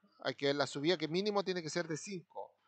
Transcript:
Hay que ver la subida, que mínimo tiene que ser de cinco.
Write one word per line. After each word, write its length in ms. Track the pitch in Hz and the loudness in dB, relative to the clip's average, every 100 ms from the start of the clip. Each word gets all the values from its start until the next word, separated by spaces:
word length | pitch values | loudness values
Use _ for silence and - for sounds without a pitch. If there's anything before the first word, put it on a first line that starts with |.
| _ - | _ -6
Hay 100 | 123 | -2
que 120 | 131 139 | 2 2
ver 100 | 143 | 4
la 100 | 135 | 2
subida, 300 | 143 151 175 | 0 2 2
que 100 | 156 | 2
mínimo 380 | 170 208 202 | 0 0 0
tiene 180 | 185 180 | 0 -2
que 80 | 156 | -2
ser 160 | 175 165 | -4 -2
de 100 | 151 | -4
cinco. 600 | - 190 - 98 104 _ | -6 -10 -10 -14 -14 _